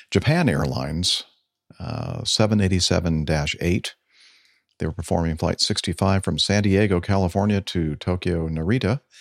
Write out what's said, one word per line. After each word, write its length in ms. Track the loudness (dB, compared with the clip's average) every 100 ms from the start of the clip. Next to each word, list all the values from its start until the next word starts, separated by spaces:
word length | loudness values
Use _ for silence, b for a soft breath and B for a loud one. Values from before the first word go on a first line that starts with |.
| B
Japan 380 | 0 2 2 2
Airlines, 760 | 2 0 -2 -4 -2 -2 -2 -6 _ _ _ _ -14
uh, 440 | -10 -8 -8 -6
seven 360 | -4 0 2 4
eighty-seven 640 | 4 2 2 2 2 0
dash 320 | 0 0 -2 -2
eight. 340 | 0 0 -4 -12 b b b b b b b -8
They 80 | -6
were 60 |
performing 440 | -6 -2 0 0 0
Flight 240 | -2 0
sixty-five 640 | -2 -2 -4 0 2 2
from 140 | 0 -2
San 240 | 0 2
Diego, 380 | 4 4 4 2
California 600 | 0 0 2 2 2 0
to 340 | -2 -2 -2 -2
Tokyo 520 | -4 -2 -2 -2 -2
Narita, 520 | -2 0 0 0 -2 -6 B